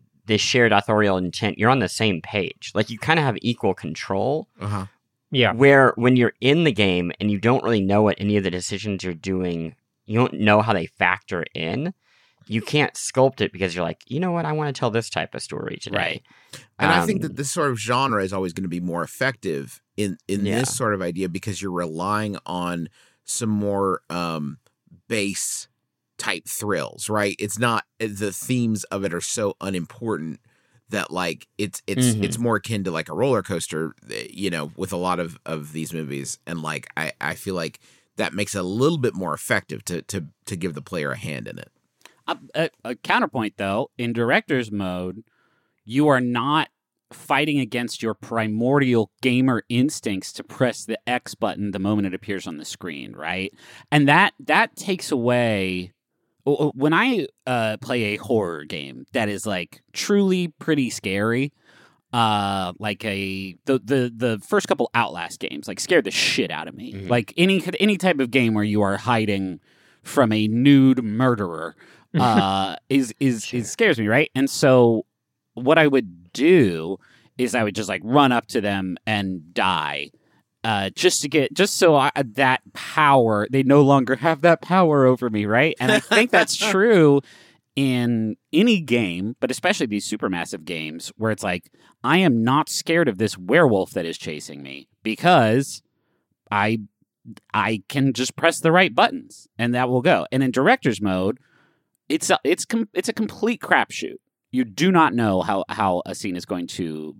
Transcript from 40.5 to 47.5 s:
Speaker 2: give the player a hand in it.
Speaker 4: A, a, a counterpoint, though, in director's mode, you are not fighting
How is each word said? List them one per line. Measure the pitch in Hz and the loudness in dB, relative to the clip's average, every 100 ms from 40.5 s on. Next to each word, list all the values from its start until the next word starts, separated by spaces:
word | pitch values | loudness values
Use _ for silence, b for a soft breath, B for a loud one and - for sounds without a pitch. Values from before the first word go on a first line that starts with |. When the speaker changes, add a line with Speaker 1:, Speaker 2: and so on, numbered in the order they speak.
| 92 | -8
Speaker 2:
give | 90 | -6
the | 71 | -8
player | 71 90 71 | -10 -6 -6
a | 64 | -6
hand | 76 69 50 | -8 -10 -12
in | 50 | -14
it. | 50 _ _ _ b b - | -18 _ _ _ b b -10
Speaker 4:
A, | 349 - | -10 -8
a, | - 165 _ | -6 -6 _
a | 113 123 | -12 -8
counterpoint, | - 214 202 131 107 - | -2 0 0 -2 -4 -4
though, | 98 104 139 - | -2 -2 -4 -6
in | 120 | -4
director's | 117 120 185 - 131 110 | -2 0 0 0 -2 -2
mode, | 104 95 90 92 98 - _ _ _ _ _ - | -4 -4 -4 -8 -10 -18 _ _ _ _ _ -6
you | 127 151 | 2 4
are | 131 | 4
not | 123 120 131 156 - _ _ _ _ | 2 -2 0 0 -2 _ _ _ _
fighting | - - 139 151 | -12 -2 0 2